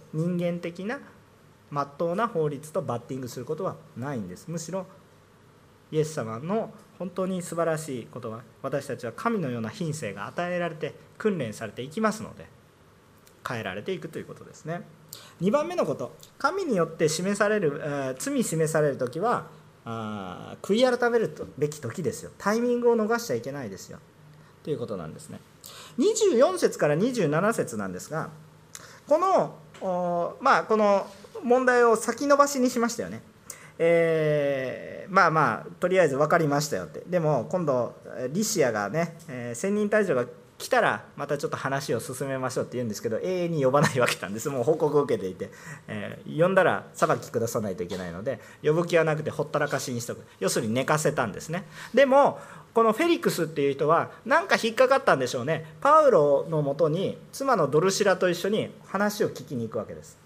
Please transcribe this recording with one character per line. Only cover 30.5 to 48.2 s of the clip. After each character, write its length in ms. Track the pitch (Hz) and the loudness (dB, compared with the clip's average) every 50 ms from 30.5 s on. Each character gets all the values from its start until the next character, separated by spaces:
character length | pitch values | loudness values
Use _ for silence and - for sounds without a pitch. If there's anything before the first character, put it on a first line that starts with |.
| - 165 | 4 4
あ、 40 | 175 | 4
こ 120 | - 220 | 2 2
の 300 | 214 214 202 202 196 - - - - - - - - | 4 6 4 4 4 2 -2 -10 -16 -20 -16 -14 -6
問 240 | - 233 240 262 254 | 2 2 4 4 6
題 180 | 247 247 247 240 | 6 6 6 6
を 120 | 233 220 | 6 6
先 300 | 214 - - 233 - 285 | 4 2 -2 -2 -2 2
延 40 | 277 285 | 4 6
ば 100 | 277 285 | 6 6
し 120 | 285 285 269 | 4 2 2
に 100 | 247 254 | 0 2
し 80 | 247 | 2
ま 120 | 240 233 233 | 0 0 0
し 60 | 226 | -2
た 80 | - 98 | -4 -6
よ 60 | 85 | -6
ね。 140 | 101 113 - - - - _ - - - - - - - | -8 -12 -14 -18 -20 -20 _ -18 -18 -16 -20 -18 -4 0
え 1300 | 165 165 170 170 165 165 160 160 156 151 151 147 143 143 139 135 131 127 113 98 87 82 - - - - | 4 4 6 6 6 4 4 2 2 2 2 2 2 2 0 0 -2 -4 -6 -8 -10 -12 -12 -12 -10 2
ー、 40 | - | 4
ま 120 | 190 185 | 6 6
あ 60 | 165 | 6
ま 340 | 156 160 147 123 110 - 151 | 6 4 4 4 2 0 -4
あ、 20 | - - - | -10 -6 -4
と 80 | - | 0
り 120 | 180 185 185 | 2 4 6
あ 40 | 175 | 6
え 60 | 147 | 4
ず 60 | 131 | 4
分 120 | 131 151 | 2 4
か 100 | 147 180 | 4 4
り 100 | 170 165 | 4 4
ま 140 | 147 143 143 | 4 2 0
し 80 | 147 - | 0 0
た 80 | - | -2
よ 80 | 92 90 | -4 -4
っ 20 | |
て。 140 | 80 - - - | -6 -10 -14 -6
で 120 | - 180 180 | -2 -2 0
も、 280 | 160 151 151 123 110 - | 2 2 2 0 0 -2
今 160 | - 180 170 | -2 0 0
度、 300 | 156 131 123 117 - - - - - - | 2 2 2 0 -2 -6 -12 -16 -14 -10
え 120 | 107 127 127 | -8 -6 -4
ー、 20 | 147 | -2
リ 100 | 196 220 | -2 -2
シ 200 | - - 175 143 | 0 2 2 2
ア 80 | 123 | 2
が 200 | 110 107 101 98 | 2 0 -2 -2
ね、 260 | 107 160 170 165 - - - | -2 -2 -2 -4 -6 -12 -16
え 260 | - 131 127 120 120 120 | -14 -12 -10 -8 -8 -6
ー、 20 | |
千 180 | - - 196 202 | -4 -2 -2 0
人 160 | 208 214 202 | 0 0 2
退 160 | 226 214 208 | 2 2 2
場 80 | 180 147 | 2 2
が 140 | 123 123 123 - - - - _ - | 0 0 -2 -6 -14 -20 -20 _ -14
来 80 | - | -4
た 140 | - 262 247 | 0 2 4
ら、 240 | 208 143 113 104 - - - | 4 2 0 -2 -6 -12 -12
ま 80 | - 143 | -10 -6
た 140 | - 151 143 | -4 -4 -4
ち 60 | - | -4
ょ 20 | |
っ 20 | 147 | -6
と 80 | 143 | -6
話 380 | 123 - 139 135 139 139 - 139 | -6 -4 -2 -2 -2 -2 -2 -2
を 40 | 113 | -4
進 280 | - - 127 - 143 | -4 -6 -8 -6 -6
め 100 | 135 135 | -4 -4
ま 140 | 131 131 123 | -4 -4 -4
し 60 | 120 151 | -4 -4
ょ 20 | |
う 40 | 117 | -4
っ 20 | |
て 100 | - - | -4 -4
言 60 | 120 123 | -4 -4
う 20 | |
ん 40 | 113 | -4
で 40 | 104 | -6
す 80 | - | -6
け 80 | - 117 | -4 -4
ど、 80 | 110 | -4
永 280 | 104 - 180 185 180 175 | -2 -2 -2 -2 -2 -2
遠 60 | 170 | -2
に 140 | 170 151 135 | 0 2 2
呼 60 | 131 | 4
ば 100 | 131 143 | 4 4
な 100 | - - | 4 4
い 80 | 113 131 | 4 2
わ 60 | 120 | 2
け 140 | 117 - - | 2 0 -2
な 60 | - | -6
ん 60 | 90 101 | -8 -8
で 40 | 113 | -6
す。 80 | - 151 | -6 -4
も 120 | 139 127 | -4 0
う 20 | 117 | 2
報 120 | 143 160 | 2 2
告 240 | 156 170 147 143 147 | 2 2 2 4 2
を 20 | |
受 140 | 139 120 127 | 2 2 0
け 40 | 101 | -2
て 80 | 95 | -2
い 60 | 92 90 | -6 -8
て、 160 | - 98 92 - - - 165 147 - - | -8 -12 -12 -12 -16 -16 -16 -16 -16 -12
え 340 | - 110 104 104 107 113 - - | -10 -10 -8 -8 -8 -10 -12 -12
ー、 120 | - 143 147 | -6 0 2
呼 100 | 170 185 | 2 4
ん 40 | 190 | 6
だ 100 | 190 180 | 4 4
ら 220 | 143 107 95 - - - | 4 2 0 -4 -10 -4
裁 160 | - - 156 143 | -2 0 2 2
き 140 | 117 - - | 0 -2 -4
下 160 | - 120 113 | -4 -4 -2
さ 140 | 110 - 120 | -2 -2 -4
な 100 | 104 101 | -4 -4
い 40 | 92 | -4
と 60 | 87 | -6
い 60 | 87 | -6
け 100 | 87 98 | -8 -6
な 100 | 90 92 | -8 -8
い 40 | 87 | -8
の 100 | 82 87 | -10 -8